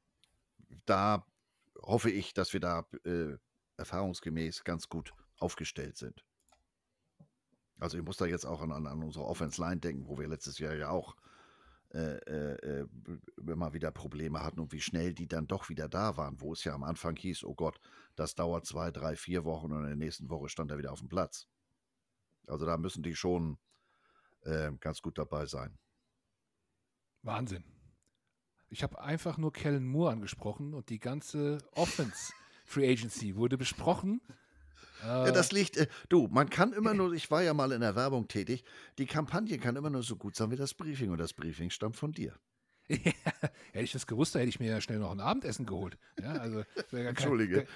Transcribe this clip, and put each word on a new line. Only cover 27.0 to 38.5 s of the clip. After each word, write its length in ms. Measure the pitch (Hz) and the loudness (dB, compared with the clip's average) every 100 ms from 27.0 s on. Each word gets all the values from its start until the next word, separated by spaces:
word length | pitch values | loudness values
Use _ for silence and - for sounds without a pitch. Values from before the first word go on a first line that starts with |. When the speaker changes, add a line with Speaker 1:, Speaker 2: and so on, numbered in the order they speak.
| _ _ | _ _
Speaker 2:
Wahnsinn. 420 | 117 110 123 87 - - - _ _ _ _ _ _ _ _ | -4 -2 -2 -6 -10 -20 -20 _ _ _ _ _ _ _ _
Ich 120 | 107 | -6
habe 180 | - - | -4 -4
einfach 380 | 143 160 175 160 | -4 -2 -2 0
nur 160 | 156 | -2
Kellen 320 | - 151 143 127 | 0 0 2 2
Moore 260 | 143 170 | 4 4
angesprochen 600 | 113 101 - 104 104 143 | 2 -4 -4 -4 -4 -6
und 160 | 151 - | -8 -6
die 100 | 110 | -4
ganze 600 | 120 143 - 147 143 147 - | -2 -4 -4 0 0 0 -4
Offense 600 | - 135 - 123 - - - - | 2 2 2 -2 -2 -10 -12 -20
<laughs> 160 | - - | -20 -4
Free 260 | 139 135 | 4 6
Agency 440 | 123 113 - 107 98 | 6 4 -4 -2 2
wurde 200 | 120 131 | 2 2
besprochen. 640 | 127 - - 196 190 233 - - _ - - - - - | 0 2 4 4 2 0 -4 -18 _ -20 -20 -20 -20 -10
Speaker 1:
Ja, 280 | 110 127 127 | 0 4 6
das 200 | 127 170 | 8 6
Speaker 2:
Äh, 40 | 196 | 6
Speaker 1:
liegt, 220 | 185 - | 4 4
äh, 100 | 156 - - | 4 2 6
du, 180 | 175 113 | 6 8
man 220 | 123 147 | 6 6
kann 240 | - 208 | 6 6
immer 200 | 208 220 | 6 4
Speaker 2:
<laughs> 20 | 208 | 6
Speaker 1:
nur, 180 | 185 | 4
ich 160 | 170 - | 2 2
war 140 | 151 | 4
ja 100 | 175 | 6
mal 180 | 147 135 | 6 4
in 100 | 120 | 4
der 140 | 117 98 | 4 4
Werbung 320 | 135 131 107 | 4 2 2
tätig, 360 | 104 98 | 0 0